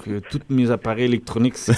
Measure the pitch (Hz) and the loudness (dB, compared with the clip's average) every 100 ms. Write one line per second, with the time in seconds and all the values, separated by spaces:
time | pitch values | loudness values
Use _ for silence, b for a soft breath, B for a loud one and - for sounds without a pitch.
0 | 104 101 - 143 - 131 120 113 113 110 | -6 -8 -6 -8 -2 2 2 0 -2 0
1 | 123 120 - 113 123 - - | 2 0 -2 0 0 0 0